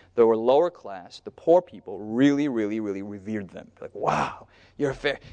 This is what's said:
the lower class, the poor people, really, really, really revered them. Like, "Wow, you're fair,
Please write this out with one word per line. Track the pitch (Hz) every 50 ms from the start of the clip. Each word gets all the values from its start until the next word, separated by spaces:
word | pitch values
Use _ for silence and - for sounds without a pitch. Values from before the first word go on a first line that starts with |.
| _ _ -
the | 120 117
lower | 113 113 110 113 123 131 147 170 175
class, | - - - 104 98 90 87 107 - - -
the | 104
poor | - - - 160 165 180
people, | 180 - - 92 - - 101 90
really, | 104 107 110 123 135 143 143 143 147 147
really, | 123 113 107 104 107 110
really | 110 104 98 98 98
revered | 104 104 101 92 104 110 107 98 85
them. | 87 87 82 80 _ -
Like, | - 82 -
"Wow, | 101 - - - - - - - - - _ _ _ _ _ _ -
you're | 143 135 131
fair, | - - 147 135 - - -